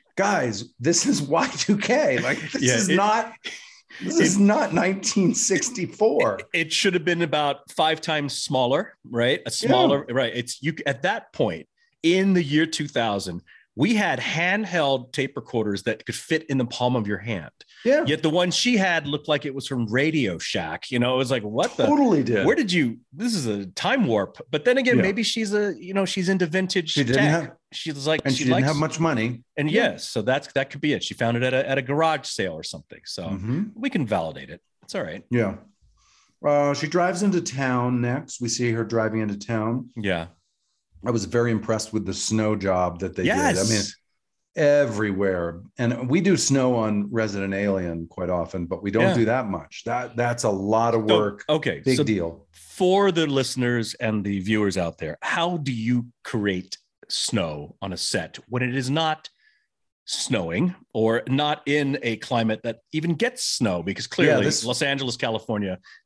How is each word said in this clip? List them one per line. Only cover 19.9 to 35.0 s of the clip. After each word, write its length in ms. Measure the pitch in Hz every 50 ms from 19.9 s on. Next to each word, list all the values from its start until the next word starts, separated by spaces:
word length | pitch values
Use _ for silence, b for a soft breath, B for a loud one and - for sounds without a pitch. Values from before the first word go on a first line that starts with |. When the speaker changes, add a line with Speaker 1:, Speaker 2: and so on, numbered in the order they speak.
| 107 127 143 160 160 156 127 98 87 78
Speaker 2:
Shack. 500 | - - - 98 85 80 82 - - -
You 80 | 131 120
know, 140 | 120 123 131
it 40 | 131
was 140 | 135 120
like, 120 | 135 120 104
"What 340 | 104 107 123 180 240 - -
the 80 | 262
Speaker 1:
Totally 380 | 269 294 285 277 240 185 147 110
did. 220 | 104 117 101 95
Speaker 2:
where 100 | 165 254
did 160 | 349 262 190
you, 260 | 175 175 139 120 113 - _ _ -
this 200 | 147 220 247 226
is 100 | 180 135
a 200 | 113 104 101 98 92
time 400 | - - - 185 247 277 214 135
warp." 320 | 113 104 95 - - - - -
But 140 | - 147 -
then 120 | 247 247 269
again, 200 | 254 254 240 -
Speaker 1:
Yeah. 60 | 185
Speaker 2:
maybe 200 | 190 202 220 220
she's 300 | - - 226 220 196 208
a, 200 | 208 208 202 170 -
you 140 | 185 180 196
know, 120 | 202 190
she's 220 | 180 - 196 175 175
into 180 | 190 185 180 156
vintage 420 | 160 190 190 180 - 190 160 156
Speaker 1:
She 120 | - 143 139
didn't 180 | 113 123 - 147
Speaker 2:
tech. 80 | 147
Speaker 1:
have, 200 | 156 170 151 - - _ _ _
Speaker 2:
She's 360 | - - - 160 147 139 135 151
like, 140 | 160 151 -
Speaker 1:
and 80 | 139 131
Speaker 2:
she 60 | 127
Speaker 1:
she 40 | 147
didn't 80 | 127 131 131
Speaker 2:
likes 60 | 131 143
Speaker 1:
have 100 | 156 143
much 220 | 156 156 - 156
money. 440 | 165 165 143 113 110 120 123 - - _ - -
Speaker 2:
And 120 | 147 151
Speaker 1:
Yeah. 220 | 151 220 233 175
Speaker 2:
yes, 160 | 85 - - -
so 120 | - 117
that's, 300 | 98 120 127 147 - - -
that 160 | 139 135 -
could 120 | - 143
be 120 | - 151 135
it. 100 | 101 -
She 100 | - -
found 240 | - 120 117 117 117
it 60 | 127
at 100 | 127 127
a, 160 | 131 135 -
at 80 | 135 139
a 40 |
garage 440 | 127 123 143 151 160 160 156 143 - -
sale 260 | - - 101 90 80
or 100 | 78 78
something. 380 | - - 73 73 - - - _
So 180 | - - - 92
Speaker 1:
Mm-hmm. 400 | 107 101 92 95 110 127 165 214 220 -
Speaker 2:
we 140 | - 233 277
can 160 | - 185 135 107
validate 420 | 104 90 82 80 73 69 67 65
it. 120 | 80 - _ _ _ _ _
It's 120 | - -
all 80 | 190